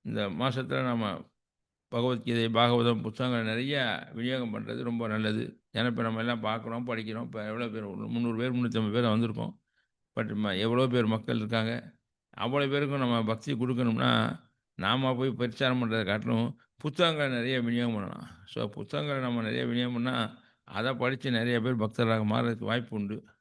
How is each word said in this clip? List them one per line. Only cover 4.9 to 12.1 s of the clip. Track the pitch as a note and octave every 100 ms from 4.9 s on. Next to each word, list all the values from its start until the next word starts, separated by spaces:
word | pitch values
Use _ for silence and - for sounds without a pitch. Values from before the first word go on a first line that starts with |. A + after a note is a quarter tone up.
| A#2 A2+
நல்லது. | A2 A2 A2 A#2 - _
ஏன்னா, | A2+ A#2+
இப்ப | A#2
நம்ம | A2+ A2+
எல்லாம் | A#2 A#2
பார்க்குறோம், | G#2+ A2+ A2+ A#2 B2
படிக்கிறோம். | A2+ A2 A2
இப்ப | A#2+ A2 G#2+
எவ்வளவு | A2+ A#2+
பேர், | A2
ஒரு | G#2 G2 A2
முந்நூறு | A#2 A#2+ A2+
பேர், | B2
முந்நூற்றம்பது | B2 A#2+ A2+ G#2+
பேர் | A2
தான் | A#2+ G#2+
வந்திருக்கோம். | A#2 A2 A2+ - _ _ _ _ _ -
But |
ம-, | A2 G#2 G#2+ F#2
எவ்வளவு | A2+ A#2+ C3
பேர் | B2 A2
மக்கள் | A2 G#2+ A#2+
இருக்காங்க, | G#2+ A2+ A2 A#2+ - _ _